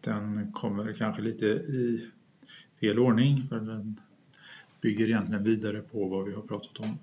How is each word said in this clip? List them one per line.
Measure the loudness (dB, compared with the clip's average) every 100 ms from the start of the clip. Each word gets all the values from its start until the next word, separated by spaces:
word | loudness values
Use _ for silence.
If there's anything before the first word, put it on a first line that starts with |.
den | -4 -4 -2 -4 -4
kommer | -4 -4 -2 -4
kanske | -2 -2 -2
lite | -4 0 2
i | 2 -2 -2 0 -2 -6 _ _ _ -20 -20 -20 _
fel | 2 6
ordning, | 6 6 6 4 0
för | -4
den | -4 -6 -8 -10 -12 _ _ -20 -20 -20 -20 _
bygger | -2 2 2
egentligen | 2 0 0
vidare | 2 2 0 -4
på | -6 -4 -2
vad | -2 -4
vi |
har | -6
pratat | -8 -10 -10 -8
om | -6 -8